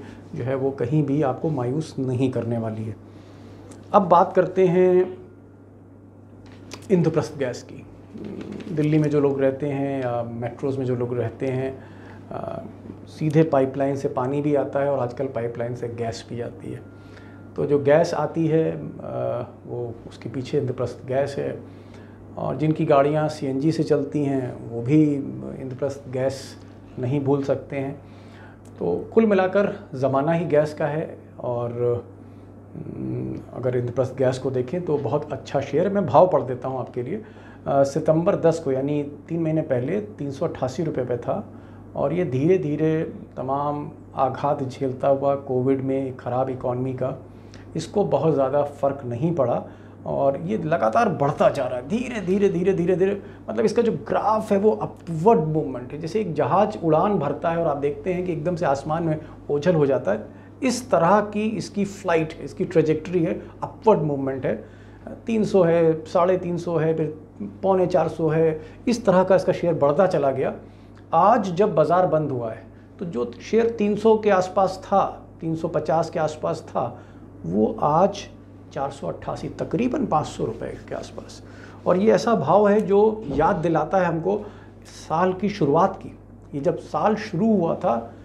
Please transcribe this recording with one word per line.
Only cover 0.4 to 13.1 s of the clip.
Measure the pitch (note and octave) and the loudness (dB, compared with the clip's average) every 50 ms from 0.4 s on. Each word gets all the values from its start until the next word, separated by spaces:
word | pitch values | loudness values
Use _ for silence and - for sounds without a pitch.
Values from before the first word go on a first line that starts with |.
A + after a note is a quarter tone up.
| A#2 | -4
है, | B2+ C3+ | -2 -2
वो | C3+ C3 C3+ | 0 -2 -2
कहीं | C3+ - - - D3 D#3 D3 | -2 -2 -2 0 2 2 2
भी | C3 C3+ D3 D3+ | 2 2 2 2
आपको | C3 B2+ - - E3 | 0 0 -2 -2 -4
मायूस | D#3 C3 A#2+ B2 B2+ D#3 D3+ - - - | -2 -2 -2 -2 -2 -4 -4 -6 -6 -6
नहीं | C3+ B2+ B2+ A#2+ C3+ C3 | -4 -2 0 0 0 0
करने | B2+ A#2+ A2 A2+ A#2 A#2 | 0 -2 -2 -2 -2 -2
वाली | A2+ A2 G#2+ G#2+ A2 | -2 -4 -6 -6 -8
है। | A2+ G#2+ - - - - - - - - - - - - - - - - - - - - | -8 -10 -12 -14 -20 -20 -20 -20 -20 -20 -20 -20 -20 -20 -20 -20 -20 -20 -20 -6 4 4
अब | G#3 G3 E3+ | 4 6 8
बात | F3 E3+ F#3+ - - | 6 6 6 6 4
करते | F#3+ F3 F3 - F#3+ F#3+ | 2 2 2 4 2 4
हैं | F3+ F3 F#3 F3+ F#3 F3+ F3+ F#3 - - - - - - - - - - - - - - - - - - - - - - - - - - - - - - - - - - - - - | 4 6 6 6 6 6 4 4 2 -2 -12 -16 -20 -20 -20 -20 -20 -20 -20 -20 -20 -20 -20 -20 -20 -20 -20 -20 -20 -20 -20 -20 -20 -20 -20 -20 -20 -20 -20 -20 -18 -18 -12 -2 2
इंद्रप्रस्थ | G#3 F3+ D#3+ D#3 D3+ D#3 C3+ - - C#3 | 4 4 4 4 2 0 -2 -2 -4 -4
गैस | C3+ B2 A#2+ - - | -4 -4 -4 -8 -12
की। | - - - - - - - - - - - - - - - - - - - - - E3 | -16 -16 -18 -18 -18 -20 -20 -20 -18 -16 -14 -12 -12 -12 -12 -12 -12 -12 -12 -10 -6 -2
दिल्ली | D#3 D3+ D3+ D3+ D#3 | 0 2 4 4 4
में | D3+ D3+ | 4 4
जो | C#3+ D3 | 4 4
लोग | C#3 C#3 C#3 C3+ | 4 4 2 4
रहते | C3+ C3+ C3+ C3+ D3+ D3 | 2 2 0 0 -2 -4
हैं | C3+ C3+ C#3 C#3 C#3 C3+ C3 | -2 -2 -2 -2 -2 -2 -4
या | B2 A#2+ A#2+ A#2+ | -2 -2 -2 -4
मेट्रोज़ | A#2 A#2 A2+ A#2 A#2 - - - C#3 B2+ B2+ | -4 -6 -6 -6 -6 -6 -4 -4 -4 -2 -2
में | C3 | -2
जो | B2 B2+ | -2 0
लोग | A#2+ B2 A#2+ B2 B2 | -2 -2 -2 -2 -2
रहते | G#2+ G#2+ - - C#3+ | -2 -4 -4 -4 -4
हैं, | C3+ B2+ B2+ C3 C3 C3+ - - - - - - - - - - - | -2 -2 -2 -4 -4 -6 -10 -14 -18 -18 -18 -18 -18 -18 -18 -14 -12
अ, | - - - - - - - - - - - - - - - | -10 -8 -8 -8 -8 -10 -10 -12 -14 -16 -16 -16 -16 -16 -16
सीधे | - | -16